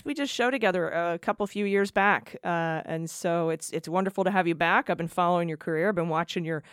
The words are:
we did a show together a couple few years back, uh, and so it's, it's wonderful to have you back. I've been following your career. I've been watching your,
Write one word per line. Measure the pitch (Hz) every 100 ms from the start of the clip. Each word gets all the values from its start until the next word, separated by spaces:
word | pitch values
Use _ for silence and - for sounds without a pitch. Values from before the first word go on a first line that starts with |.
we | -
did | 294
a | 277
show | - 247
together | 262 220 180 165
a | 165 170 170
couple | - 208 208
few | 208
years | 202 196 196
back, | 202 196 185 - -
uh, | - 170 165 160
and | - 160 165
so | - 180 170 165
it's, | 160 -
it's | 160 160
wonderful | 170 190 190
to | 185
have | 196 170
you |
back. | 160 165 202 277
I've | 175
been | 170
following | - 175 175 170
your | 156
career. | - 156 185
I've | 190
been | 170
watching | 156 170 -
your, | 160 156 -